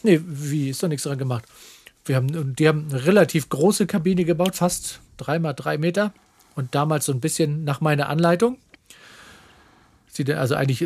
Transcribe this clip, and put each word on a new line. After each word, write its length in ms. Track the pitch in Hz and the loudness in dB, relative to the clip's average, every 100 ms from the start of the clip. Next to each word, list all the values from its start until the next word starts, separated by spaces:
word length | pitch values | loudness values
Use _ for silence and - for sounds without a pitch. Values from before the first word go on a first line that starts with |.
Nee, 180 | 226 165 175 | 4 4 2
wie, 420 | 143 147 151 135 | -8 -4 -2 -2
ist 120 | 131 | -2
doch 60 | 185 | -4
nichts 160 | 143 | -2
dran 140 | 147 139 | -4 -4
gemacht. 260 | 131 120 - - - - - _ | -2 -4 -6 -18 -20 -20 -20 _
Wir 120 | - 131 | -2 0
haben, 180 | 131 165 | 0 -2
und 220 | 135 131 | -6 2
die 100 | 156 | 2
haben 180 | 151 151 | 2 -2
eine 140 | 135 | -2
relativ 440 | 139 202 165 160 - | 4 4 4 2 -2
große 380 | 139 170 208 190 | 2 2 2 0
Kabine 380 | 202 165 185 | 0 0 0
gebaut, 300 | 165 165 185 - | 0 0 -2 0
fast 440 | 175 - - - - - | -2 -2 -8 -14 -20 -14
drei 220 | - 160 | -4 -2
mal 120 | 160 | -2
drei 220 | 131 151 151 | -4 -4 -2
Meter 380 | 165 175 208 - _ _ _ | 0 0 -2 -4 _ _ _
und 200 | - 131 | -10 -4
damals 300 | 143 151 151 - | 0 0 0 0
so 60 | |
ein 80 | 131 | -2
bisschen 440 | 160 - 156 151 | -2 0 0 0
nach 160 | 151 139 | -4 0
meiner 280 | 156 147 139 | 2 2 0
Anleitung. 500 | 151 170 175 233 254 _ - _ - - - - - - _ _ _ _ _ _ | 2 4 4 2 -2 _ -20 _ -20 -20 -20 -20 -20 -20 _ _ _ _ _ _
Sie 140 | - | -6
da 140 | 139 151 | -4 -2
also 160 | 131 | 0
eigentlich 300 | 147 135 127 | 0 0 0